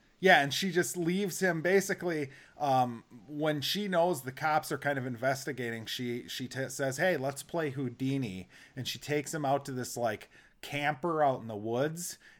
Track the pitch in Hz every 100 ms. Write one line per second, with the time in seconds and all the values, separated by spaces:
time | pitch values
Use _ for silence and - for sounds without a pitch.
0 | _ _ 185 165 139 131 190 175 - 175
1 | 165 185 202 - 190 165 170 196 190 180
2 | 180 156 135 - - - 143 131 123 117
3 | - 123 98 147 156 151 135 190 208 175
4 | 175 151 123 135 156 156 - 139 143 139
5 | 127 117 131 135 160 123 117 113 110 -
6 | 123 120 - - 123 127 131 - 135 143
7 | 185 160 135 135 - 175 156 135 127 117
8 | 135 139 117 92 90 - - - 120 123
9 | - 151 143 160 143 139 135 127 117 120
10 | 117 104 - - - _ - 143 143 143
11 | 175 156 143 127 113 107 110 120 151 165
12 | 175 - - -